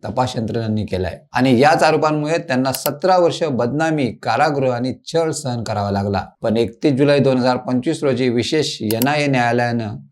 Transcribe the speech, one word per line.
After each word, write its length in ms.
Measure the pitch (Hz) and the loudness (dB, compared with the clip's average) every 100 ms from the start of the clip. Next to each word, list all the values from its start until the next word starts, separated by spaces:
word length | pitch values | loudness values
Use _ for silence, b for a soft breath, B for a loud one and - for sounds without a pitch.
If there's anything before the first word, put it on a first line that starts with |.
तपास 320 | 110 101 127 - | -8 -2 -2 -2
यंत्रणांनी 480 | 110 110 113 107 101 | -4 -4 -2 -2 -2
केलाय 320 | 92 90 - _ | -4 -4 -6 _
आणि 260 | 123 127 120 | 0 4 6
याच 220 | 143 160 | 6 4
आरोपांमुळे 560 | 160 156 156 151 151 170 | 4 2 2 0 -2 -4
त्यांना 340 | 160 127 131 | -2 -2 -2
सतरा 440 | 127 - 143 185 185 | -2 -6 -2 2 4
वर्ष 240 | 170 - | 2 0
बदनामी, 640 | 165 127 120 139 160 156 127 101 | -4 -2 -2 0 -2 0 -2 -4
कारागृह 520 | - 117 151 143 131 | -4 0 2 2 0
आणि 180 | 120 127 117 | 0 -4 -6
छळ 260 | - 165 165 | -4 -2 -2
सहन 300 | 147 131 120 | -4 -6 -6
करावा 260 | 110 107 101 | -4 -2 -2
लागला. 340 | 98 101 98 87 _ | 0 0 -2 -4 _
पण 140 | 117 110 | -2 0
एकतीस 360 | 113 - 160 | 0 0 0
जुलै 260 | 131 143 143 | 2 4 4
दोन 200 | 131 127 | 4 2
हजार 180 | 123 123 | 2 0
पंचवीस 440 | 123 127 123 156 | -2 -2 0 -2
रोजी 260 | 147 123 127 | 0 0 0
विशेष 480 | 120 113 156 147 - | 0 0 0 -2 -4
एनआयए 420 | 110 110 131 151 147 | -2 0 2 2 0
न्यायालयानं 720 | 131 120 120 120 120 110 120 - | 2 2 2 0 -2 -4 -8 -14